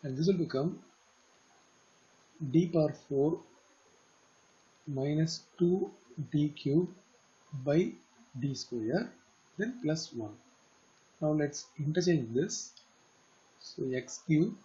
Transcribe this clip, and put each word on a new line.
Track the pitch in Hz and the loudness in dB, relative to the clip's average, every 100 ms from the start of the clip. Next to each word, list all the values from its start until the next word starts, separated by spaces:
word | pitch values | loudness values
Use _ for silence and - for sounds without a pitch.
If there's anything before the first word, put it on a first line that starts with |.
and | 147 131 | -6 0
this | 165 | 2
will | 185 | 2
become | 160 131 156 202 - _ _ _ _ _ _ _ _ _ _ _ _ _ _ - 147 | 0 0 -2 -4 -16 _ _ _ _ _ _ _ _ _ _ _ _ _ _ -10 2
d | 147 175 | 2 4
power | 170 151 - - | 2 2 0 -4
four | 139 143 165 - _ _ _ _ _ _ _ _ _ _ _ _ _ - | 2 2 0 -8 _ _ _ _ _ _ _ _ _ _ _ _ _ -10
minus | 135 139 151 160 - - - | -4 0 2 0 -2 -12 0
two | 175 185 - - _ - 139 | 2 2 -2 -8 _ -10 -2
d | 147 147 | 2 2
cube | 147 143 147 180 - _ _ _ _ _ 139 | 0 2 2 2 -6 _ _ _ _ _ -6
by | 131 151 190 - _ _ - 131 | 2 2 2 -4 _ _ -16 -6
d | 139 | -4
square, | 131 - 120 110 160 240 - _ _ _ - | -4 -6 -6 -2 -2 -2 -10 _ _ _ -6
then | 208 254 | -6 -4
plus | 151 160 - | -4 -4 -4
one. | 120 107 104 _ _ _ _ _ _ _ _ | -10 -10 -12 _ _ _ _ _ _ _ _
Now | 156 | 0
let's | 151 147 143 - - | 2 0 -4 -14 -6
interchange | 147 165 180 165 113 | -2 0 4 2 2
this. | 117 190 - - - _ _ _ _ _ _ _ _ | -2 -2 -4 -12 -18 _ _ _ _ _ _ _ _
So | - - 135 | -18 -8 -4
x | 131 - - - | -4 -6 -14 0
cube | 156 190 240 | 2 2 -2